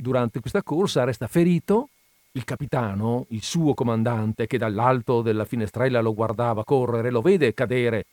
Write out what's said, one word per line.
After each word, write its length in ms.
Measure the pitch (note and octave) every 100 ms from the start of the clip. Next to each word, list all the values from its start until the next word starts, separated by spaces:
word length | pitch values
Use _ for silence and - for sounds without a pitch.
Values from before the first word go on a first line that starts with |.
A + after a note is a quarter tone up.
durante 380 | B2 B2+ A#2+ C3
questa 240 | - G3+
corsa 400 | - D3 G3 D3+
resta 240 | B2 A#2 A2+
ferito 640 | E3+ E3+ F3 - G3+ C#4+ _ _ _ _
il 120 | B2+
capitano, 840 | A#2 B2+ C#3 C3+ A2+ G2 A2 A#2+ A#2+
il 120 | A2
suo 320 | - E3+ D#3
comandante, 720 | B2+ B2 A2+ A2+ A#2 G#2+ A2 A#2
che 120 | B2
dall'alto 640 | A2 G2+ A#2+ C3 A2+ A#2+
della 220 | A2+ G#2+
finestrella 560 | G#2+ A#2+ G#2+ - C3 B2
lo 140 | A2+
guardava 480 | G#2+ A2 A2 A#2+ G#2+
correre, 480 | G#2 C#3 B2 A#2 A#2
lo 100 | B2
vede 320 | C3+ G3 C3
cadere 520 | - A#2+ B2 A#2+ A2+ -